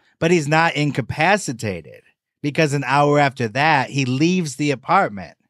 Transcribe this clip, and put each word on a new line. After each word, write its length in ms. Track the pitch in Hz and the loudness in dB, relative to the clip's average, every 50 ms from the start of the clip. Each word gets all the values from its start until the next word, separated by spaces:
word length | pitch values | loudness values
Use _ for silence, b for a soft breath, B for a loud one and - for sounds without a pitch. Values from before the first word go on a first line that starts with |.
| _ _ _ - | _ _ _ -4
But 120 | 160 165 | 0 2
he's 160 | 180 175 147 143 | 2 2 2 2
not 280 | 151 160 165 170 131 | 2 2 2 2 0
incapacitated, 1300 | 143 147 147 127 - 120 - - - 156 175 202 208 - - 135 113 - 107 92 85 76 64 53 - _ _ _ _ _ _ _ _ | 0 -2 -2 -2 -4 -4 -4 -4 -2 0 2 2 0 -2 -4 -8 -6 -6 -6 -6 -8 -10 -16 -20 -20 _ _ _ _ _ _ _ _
because 320 | - 147 135 - 160 151 139 | -8 -4 -2 0 0 0 0
an 100 | 147 135 | -2 -2
hour 340 | 123 135 143 147 147 147 147 | 0 2 2 4 4 4 4
after 280 | 147 139 120 - 123 110 | 2 2 0 -2 -4 -4
that, 400 | 101 131 143 160 156 139 127 107 | -2 0 2 2 2 2 0 -2
he 160 | 135 143 135 | -2 -4 -2
leaves 500 | 123 127 131 156 170 185 185 170 151 127 | -2 0 0 2 2 2 0 -2 -4 -6
the 160 | - 151 147 | -4 -2 -2
apartment. 680 | 139 113 - - 165 190 190 135 104 98 87 78 - _ _ _ | -2 -4 -2 0 0 2 0 0 -4 -8 -14 -16 -18 _ _ _